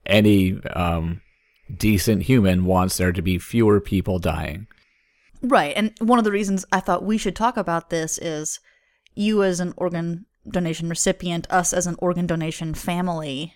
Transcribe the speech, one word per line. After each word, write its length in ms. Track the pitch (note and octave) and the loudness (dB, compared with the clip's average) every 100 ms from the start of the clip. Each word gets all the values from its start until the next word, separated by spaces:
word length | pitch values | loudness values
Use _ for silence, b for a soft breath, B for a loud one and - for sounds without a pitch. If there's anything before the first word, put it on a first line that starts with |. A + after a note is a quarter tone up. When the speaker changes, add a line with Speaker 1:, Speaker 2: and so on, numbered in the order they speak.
| - | 0
Speaker 1:
any, 560 | G#2 G#2 G2+ F#2 F#2+ - | 4 6 6 4 0 -6
um, 480 | - F2 E2+ E2 F2 - _ _ _ - - | -2 0 0 -2 -6 -12 _ _ _ -16 -2
decent 480 | G#2+ G2+ - G2+ | 2 2 2 0
human 400 | - C3 G2 F2+ F#2 | 4 4 6 4 2
wants 300 | F#2 F#2 - | 2 2 0
there 140 | F2+ | 0
to 100 | F2+ | 0
be 160 | F2+ F2+ | -2 -2
fewer 440 | - A#2 G#2+ G#2 | -2 2 4 4
people 380 | - G2 F2+ F#2 | 2 -2 0 -2
dying. 480 | E2+ D#2+ D#2 E2+ A2 _ _ _ _ _ _ - | -2 -4 -6 -8 -14 _ _ _ _ _ _ -10
Speaker 2:
Right. 320 | B3 B3 D3 F3 | 2 2 2 0
And 180 | G#3+ - | -2 -2
one 180 | A3+ A#3+ | 2 4
of 60 | G#3+ | 4
the 60 | |
reasons 320 | G3+ G3 F#3+ - | 0 0 -2 -2
I 80 | F#3+ | -2
thought 240 | F#3+ F3+ | 0 -2
we 140 | F#3 A3 | 0 -2
should 180 | G3+ E3+ | -2 -2
talk 220 | A3+ B3 | -2 -2
about 320 | F3 E3 - | -2 -4 -4
this 280 | E3 D#3+ - | -6 -4 -6
is 420 | E3 D3+ D#3 - - _ _ _ _ - | -6 -6 -8 -10 -14 _ _ _ _ -4
you 280 | G#3 G#3+ | 0 2
as 160 | F#3+ F3 | 2 0
an 140 | F3+ - | -4 -4
organ 500 | F3 E3+ E3+ E3+ A3 _ - | -4 -2 -4 -8 -12 _ -6
donation 380 | C#3 D3 D#3+ E3 | -4 -2 -4 -6
recipient, 580 | E3+ F#3+ F#3 F3+ E3+ - | -2 0 0 -2 -6 0
us 240 | F#3 F3 | 0 2
as 120 | F#3 F3 | 0 -2
an 80 | E3+ | -2
organ 260 | F3+ F3 F3 | -2 0 -2
donation 480 | E3 D#3+ - D#3+ | -2 -2 -6 -8
family. 800 | D#3 - F3 F3+ E3 D3+ C3+ E3 | -6 -4 -2 -2 -4 -6 -8 -10